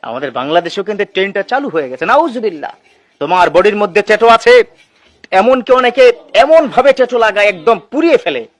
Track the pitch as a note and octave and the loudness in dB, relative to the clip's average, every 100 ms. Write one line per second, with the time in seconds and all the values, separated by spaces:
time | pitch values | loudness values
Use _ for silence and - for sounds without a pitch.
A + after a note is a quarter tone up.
0 | - A#2+ C#3+ A#2+ C3+ E3 E3+ G3+ G3 G#3 | -12 -10 -10 -8 -2 -2 -2 -10 -8 -6
1 | G3+ F#3+ F#3+ G3 G3 B3+ C#4+ E3 C3+ B2+ | -6 -4 -4 -6 -6 -6 -4 -6 -8 -8
2 | E3 C4+ E4 A#3+ G#3+ D#3+ C#3 - _ _ | -2 0 0 -4 -8 -8 -14 -16 _ _
3 | _ _ C#3+ F3+ E3+ D#3 G3 G#3 G#3 F#3 | _ _ -4 0 2 2 0 0 -2 -2
4 | G3+ G#3+ A#3 A3+ A#3 B3 - _ _ _ | -2 0 4 4 6 4 4 _ _ _
5 | _ _ _ F#3 A3 C4 - B3+ B3 B3 | _ _ _ 0 2 0 2 0 0 4
6 | B3+ A#3 - - C4+ D#4+ D4 G3 C4 C4+ | 2 2 -4 0 4 4 2 0 0 2
7 | B3 B3 A3+ G3+ G#3 F#3 D#3+ G#3+ - C4 | 0 0 -2 0 -2 0 -2 -2 -4 -4
8 | E4 C#4 - C3+ A2+ | 0 0 -2 -8 -12